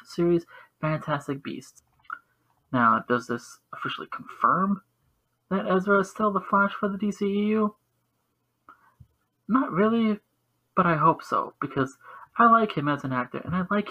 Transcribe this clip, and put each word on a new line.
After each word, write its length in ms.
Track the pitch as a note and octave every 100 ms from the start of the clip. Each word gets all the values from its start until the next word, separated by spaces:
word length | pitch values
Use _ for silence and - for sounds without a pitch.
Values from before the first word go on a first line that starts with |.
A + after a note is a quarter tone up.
| -
series 400 | - E3+ E3+ - - - -
Fantastic 640 | D#3 D3+ D#3 C#3+ - C#3
Beasts." 400 | C3+ C3+ - - _ _ - - _ _ _ _ -
Now, 320 | B2+ A2+ A2+ -
does 200 | B2 -
this 320 | A#2+ - - -
officially 340 | - C3+ - D#2+
confirm 680 | - - - A#2+ D#3+ G3 G3 _ _ _ _ _ _ -
that 180 | F#3+ G#3+
Ezra 320 | F#3 G3+ G3+
is 100 | F#3+
still 220 | - G#3+
The 80 | F#3+
Flash 340 | - G3 G3+
for 140 | - G3+
the 100 | G3
D 140 | G#3
C 140 | - G3+
E 200 | G3+ G#3
U? 280 | G#3+ G#3+ - _ _ _ _ _ _ _ _ _ - _ _ - _ _ _ -
Not 220 | B3+ C#4+
really, 480 | D#3+ G#3+ A#3 A3 G#3 _ _ _ _ _ -
but 120 | F3
I 80 | D#3
hope 260 | D#3+ D#3
so, 320 | - G#2 - -
because 380 | C#3 C#3 C3+ - - - - -
I 120 | A#3
like 220 | A3+ G#3+
him 160 | D3+ C#3+
as 160 | C#3+
an 80 | C3+
actor, 280 | B2+ B2 -
and 100 | -
I 120 | F3+ F3+
like 200 | G#3 G3+